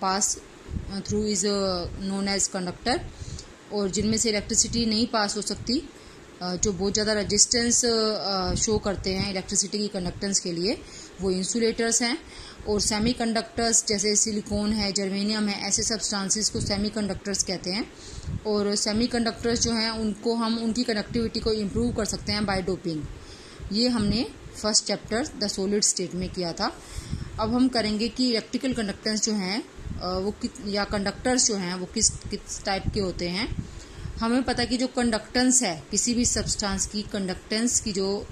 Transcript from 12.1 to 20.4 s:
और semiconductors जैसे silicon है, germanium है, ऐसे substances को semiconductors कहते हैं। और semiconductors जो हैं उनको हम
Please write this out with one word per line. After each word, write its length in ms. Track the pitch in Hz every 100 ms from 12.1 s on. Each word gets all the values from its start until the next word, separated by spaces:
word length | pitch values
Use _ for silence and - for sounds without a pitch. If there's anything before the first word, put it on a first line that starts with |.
| 311 - - - - -
और 140 | 208
semiconductors 1040 | - 214 226 247 226 226 - - 233 226 -
जैसे 280 | 202 214 208
silicon 580 | 226 208 208 208 208
है, 180 | 214 202
germanium 560 | 196 196 196 202 214 214
है, 200 | 202 202
ऐसे 160 | 202
substances 680 | 208 220 - 208 190 214 202
को 120 | 226
semiconductors 840 | - 202 208 214 208 185 - 190
कहते 260 | - 175 180
हैं। 220 | 190 294 - - - - - 214
और 280 | 208 202 208
semiconductors 840 | - 208 247 240 226 226 233 233
जो 100 | -
हैं 200 | 233 220
उनको 440 | 220 220 196 233
हम 220 | 233